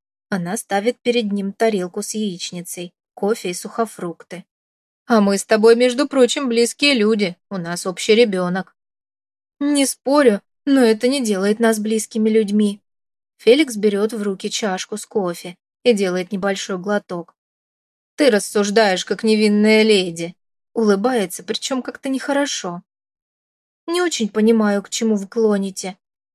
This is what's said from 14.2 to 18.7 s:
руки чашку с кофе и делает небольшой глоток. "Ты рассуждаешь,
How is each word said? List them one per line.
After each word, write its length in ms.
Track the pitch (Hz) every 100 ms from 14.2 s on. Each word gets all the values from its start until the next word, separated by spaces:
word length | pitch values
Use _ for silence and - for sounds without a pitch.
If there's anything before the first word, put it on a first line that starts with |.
руки 260 | 208 190 208
чашку 480 | - 208 185 - 208
с 80 | -
кофе 520 | 220 180 175 180 175 _ _
и 100 | 240
делает 380 | 202 190 185 180
небольшой 480 | 196 196 196 - 185
глоток. 560 | 190 208 - 175 165 _ _ _ _ _ _ _ _ -
"Ты 160 | 285
рассуждаешь, 760 | 202 - 208 202